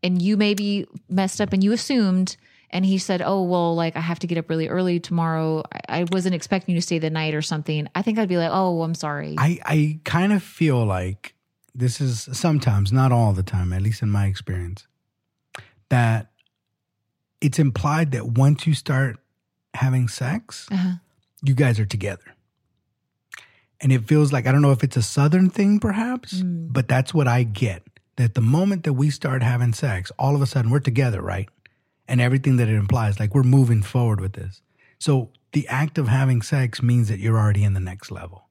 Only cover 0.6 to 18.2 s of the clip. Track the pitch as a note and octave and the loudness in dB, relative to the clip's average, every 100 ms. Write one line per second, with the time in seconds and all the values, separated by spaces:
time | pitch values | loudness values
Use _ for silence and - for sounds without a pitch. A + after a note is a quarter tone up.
0.6 | G3+ G3+ - - _ F#3 F#3+ - G3+ G3 | -2 -4 -6 -14 _ -2 -2 -2 -2 2
1.6 | G3 A#3 - C4+ G3+ F#3 F#3 - _ _ | 2 0 0 0 2 2 -2 -6 _ _
2.6 | _ F#3 F#3+ F#3+ - F#3 E3+ G3 F3+ F3+ | _ -2 0 0 0 -2 0 0 0 0
3.6 | E3+ E3+ E3 E3 E3 E3+ E3+ E3+ E3 D#3+ | 0 0 -2 -2 -6 -4 -4 -4 -2 -4
4.6 | D#3+ F3+ F#3 F3 - E3+ E3 D#3+ D#3+ D#3+ | -2 -2 0 -2 -2 -2 0 -2 -2 -4
5.6 | - - - D3 F3 F#3 F3+ F3 - G3 | -6 -14 -6 -4 -2 0 0 -4 -2 -4
6.6 | F3+ F3 - E3 D#3 D#3+ D#3 D3+ D#3 D#3 | 0 -2 -2 -2 -2 -2 -2 -2 -2 -4
7.6 | D3+ D3+ D3+ - G3+ A3 G#3 F3+ E3 F#3 | -4 -4 -4 -4 -2 0 0 0 0 0
8.6 | F#3 E3+ E3 E3 D#3 D3 D3 - D3 E3+ | 0 0 -2 -4 -6 -6 -6 0 0 0
9.6 | - D#3 D3+ D#3 - E3 F#3+ G#3 - - | 0 0 2 -2 -4 0 2 0 -2 -2
10.6 | E3 B2+ A2 F#2 F#2 G2 - _ _ _ | 0 2 0 -2 -4 -8 -14 _ _ _
11.6 | _ C3 B2 A#2 C3+ A#2 - B2+ F3 D3+ | _ -4 -4 -2 -4 -4 -8 -4 0 0
12.6 | - G2+ G2 B2+ C3 B2 A2+ F#2+ F#2+ F#2+ | 2 2 2 2 4 4 2 0 0 -2
13.6 | F2+ F#2 G2+ G#2+ G#2+ G2+ G2+ F#2+ - F#2 | -2 -2 -2 -2 -2 0 0 -2 -6 -8
14.6 | F2 F#2+ - _ _ _ _ _ _ - | -8 -12 -18 _ _ _ _ _ _ -20
15.6 | - _ _ B2 A#2 A2+ A2 _ _ _ | -20 _ _ 2 2 0 -4 _ _ _
16.6 | _ _ _ _ _ _ _ _ D3 - | _ _ _ _ _ _ _ _ -2 2
17.6 | C#3+ A2 A#2 D#3 E3 B2 | 0 2 -2 0 0 -2